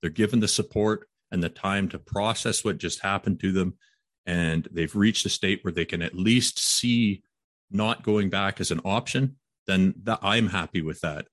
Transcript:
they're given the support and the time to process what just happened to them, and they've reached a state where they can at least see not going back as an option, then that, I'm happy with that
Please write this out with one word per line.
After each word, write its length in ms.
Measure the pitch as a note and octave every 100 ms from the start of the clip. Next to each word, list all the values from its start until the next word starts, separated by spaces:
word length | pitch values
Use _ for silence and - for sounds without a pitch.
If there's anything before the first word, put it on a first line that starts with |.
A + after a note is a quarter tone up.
they're 100 | E2
given 300 | A2 G#2+ A#2
the 80 | G#2
support 580 | - G#2 G#2+ G#2+ G#2+ - _ -
and 120 | F#2
the 60 | E2
time 400 | - G2 G2 F#2
to 80 | D#2+
process 680 | - G2+ G#2+ A2 A2+ -
what 140 | G#2+ -
just 240 | E2+ -
happened 380 | G2 G2 G#2 F2+
to 120 | F#2+
them, 220 | F#2+ F#2 - _ _ _ _
and 420 | F2+ F2 E2 D#2+ -
they've 240 | E2+ D#2+ G#2
reached 300 | G#2+ - -
a 20 |
state 320 | - F#2+ G2
where 100 | F2+
they 120 | E2+
can 180 | E2 E2+
at 120 | E2+
least 440 | F2+ G#2 A#2+ - -
see 640 | - - B2 A#2+ G#2+ G2 _ _ _ _ -
not 320 | G2 A2 -
going 280 | A2 G#2+ G2
back 300 | G2 G2 -
as 100 | -
an 100 | E2+
option, 520 | F#2+ A2 - - C3+ - _ _ -
then 280 | F#2+ F#2+ F2+
that, 160 | G#2+ A2
I'm 260 | F#2+ A2+ G2+
happy 340 | F#2 D#2+ F2+
with 180 | D#2 D#2+
that 260 | E2 D2+ -